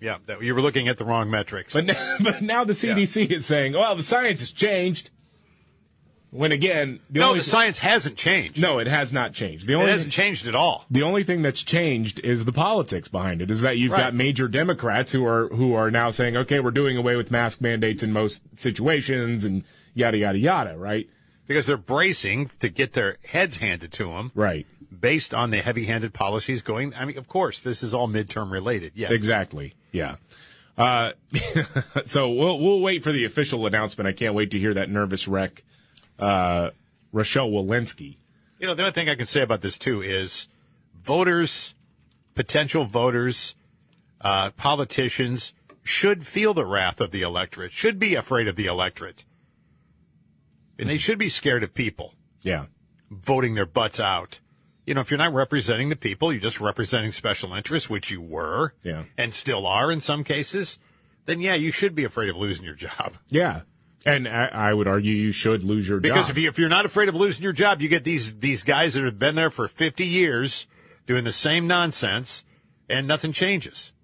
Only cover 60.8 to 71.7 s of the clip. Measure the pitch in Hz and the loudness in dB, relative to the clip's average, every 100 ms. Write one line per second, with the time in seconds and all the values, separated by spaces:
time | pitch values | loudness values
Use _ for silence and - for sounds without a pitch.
60.8 | _ _ _ _ - 170 190 175 160 - | _ _ _ _ -6 -2 0 0 0 0
61.8 | 202 156 120 117 104 85 101 85 90 71 | 0 0 -4 -2 -4 -2 -4 -4 -8 -12
62.8 | 80 - - - - 147 170 80 - _ | -12 -6 -8 -8 -2 0 0 -4 -12 _
63.8 | _ _ 147 143 120 117 127 107 104 104 | _ _ 2 2 0 0 0 2 2 4
64.8 | 98 101 104 104 107 98 110 110 95 107 | 4 4 2 2 0 0 2 2 2 0
65.8 | 95 101 113 190 156 131 160 160 165 180 | 0 0 2 2 2 0 0 2 2 2
66.8 | 208 202 202 170 202 131 190 156 202 170 | 2 2 2 4 0 0 -4 2 4 4
67.8 | 151 170 135 156 110 107 139 131 - 143 | 2 0 2 -2 -2 -2 -2 0 2 2
68.8 | 165 135 131 101 139 156 160 - 113 - | 2 2 -2 0 0 2 0 0 -6 -2
69.8 | 160 - 185 180 170 120 131 - - _ | -2 0 0 2 2 2 -2 -4 -8 _
70.8 | - - - 123 117 - 151 170 170 | -20 -16 -2 0 0 0 0 2 2